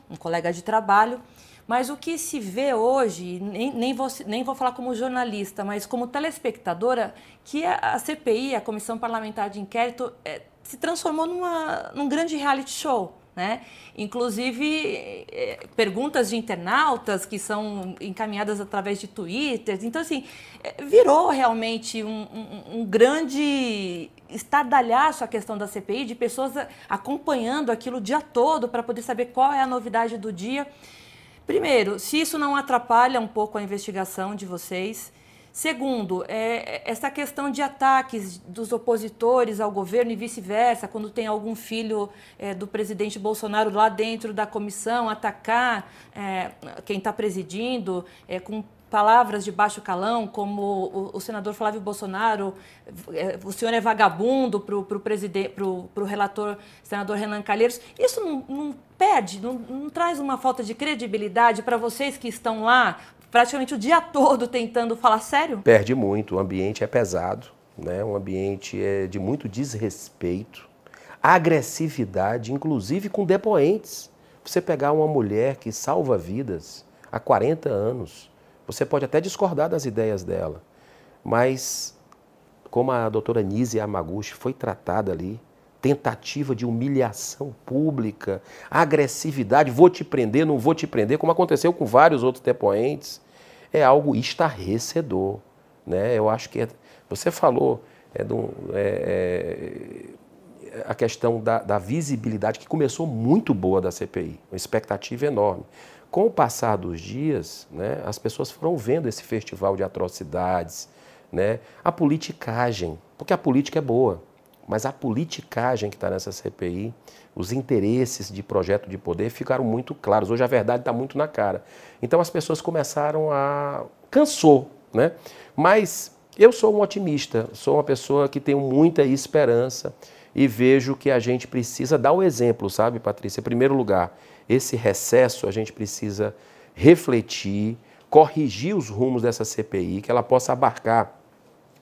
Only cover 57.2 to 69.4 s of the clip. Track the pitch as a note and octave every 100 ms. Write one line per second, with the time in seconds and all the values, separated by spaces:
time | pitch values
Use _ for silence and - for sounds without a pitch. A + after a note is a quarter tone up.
57.2 | G#3+ G#3 G#3 G#3 A#3+ - - - B4 A#4
58.2 | F#4 C#4 - C#4 D4 - - - F#4+ D#4
59.2 | F#3 G3 A#3 B3+ A3+ C4 D4 E4+ E4+ D4
60.2 | C#4 B3 C4 B3+ G#3+ A3+ C#4+ B3+ A#3 G#3
61.2 | G#3 G3+ A#3 G#3+ A#3 A#3 A#3 A#3 C#4 C#4
62.2 | A#3+ - A#3 A3 A3 B3+ G#3+ - - -
63.2 | - A#3+ B3 C#4 C4 C#4 A#3 E4 E4 C#4+
64.2 | C#4+ B3+ A#3+ B3 A3+ A#3+ A#3 A3+ A#3+ A3
65.2 | - C#4+ D#4+ G#3+ C3 A2 G2+ C3 G2+ G#2
66.2 | G#2+ F#2 F#2+ F#2+ F#2+ A2 G#2+ B2 G2+ F2+
67.2 | F2 - - _ _ - D#2+ F#2 G#2+ G2+
68.2 | F#2+ F#2+ G2 G2 - G2+ G2 G2 F#2+ G2
69.2 | F#2+ C#3+